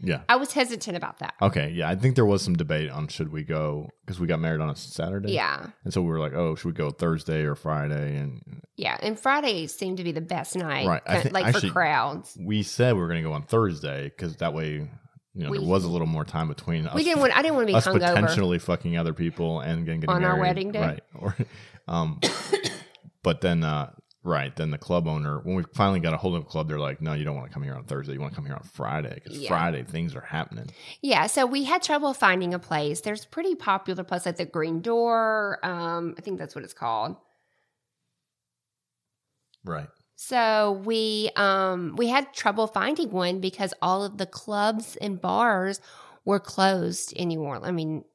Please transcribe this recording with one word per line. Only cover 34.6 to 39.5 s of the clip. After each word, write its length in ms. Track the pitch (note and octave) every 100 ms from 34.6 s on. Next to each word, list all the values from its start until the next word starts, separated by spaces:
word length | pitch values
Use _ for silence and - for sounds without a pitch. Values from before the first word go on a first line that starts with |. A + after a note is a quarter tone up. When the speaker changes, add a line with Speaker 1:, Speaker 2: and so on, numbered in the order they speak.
| D#3+ E3
Speaker 2:
Door. 800 | A3+ A#3 A#3 A3+ A3 A3 G3+ -
Um, 520 | F#3 F3 E3+ E3+ E3+ -
I 40 |
think 160 | G3+ F#3
that's 180 | D#3 D3+
what 80 |
it's 100 | -
called. 420 | - A#2 A2 A#2 F#3 _ _ _ _ _ _ _ _ _ _ _ _ _ _ _ _ _ _ _ _ _ _ _